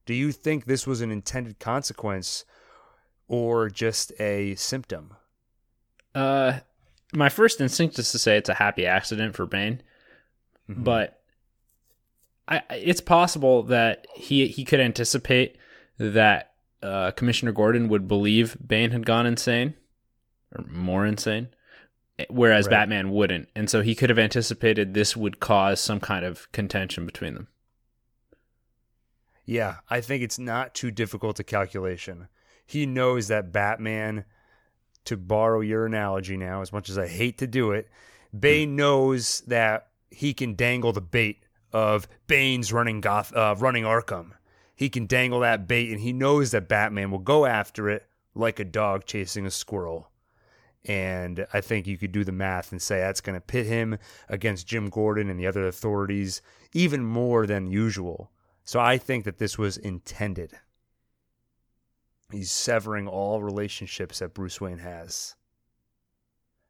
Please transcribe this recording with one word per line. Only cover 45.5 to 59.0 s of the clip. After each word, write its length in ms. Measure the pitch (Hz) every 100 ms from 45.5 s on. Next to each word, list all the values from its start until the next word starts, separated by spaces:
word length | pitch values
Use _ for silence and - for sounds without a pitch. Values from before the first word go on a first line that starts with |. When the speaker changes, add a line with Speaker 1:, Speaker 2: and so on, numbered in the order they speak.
| 110 92
Speaker 1:
bait, 240 | 120 117
and 100 | 107
he 120 | 110
knows 380 | 127 135 147 135
that 180 | 110 87
Batman 420 | 107 107 104 98
will 80 | 95
go 280 | 92 151 139
after 420 | 110 101 - 104
it 160 | 104 - _ _
like 260 | - 113 110
a 40 |
dog 420 | 98 107 104 98 -
chasing 400 | 110 92 104 98
a 40 |
squirrel. 600 | - - 101 87 82 - _ _ _ _ _ _ _
And 600 | - 101 92 90 90 87 95
I 80 | 101
think 260 | - 110 92
you 100 | 95
could 160 | 101
do 120 | 98
the 80 | 98
math 400 | 92 95 92 -
and 100 | 90
say 160 | - 98
that's 220 | 95 98
gonna 200 | - 92
pit 260 | - 127 110
him 300 | 117 113 107 - - -
against 380 | 107 110 95 85
Jim 220 | 117 101
Gordon 400 | 104 107 107 101
and 80 | 90
the 60 | 90
other 200 | 98 92
authorities 760 | - 110 104 98 101 98 92 - _ _
even 320 | 165 175 143
more 420 | 117 117 123 117 107
than 200 | 101 92
usual. 600 | 98 110 95 90 85 90 _ _ _
So 160 | - 120
I 180 | 120
think 260 | 127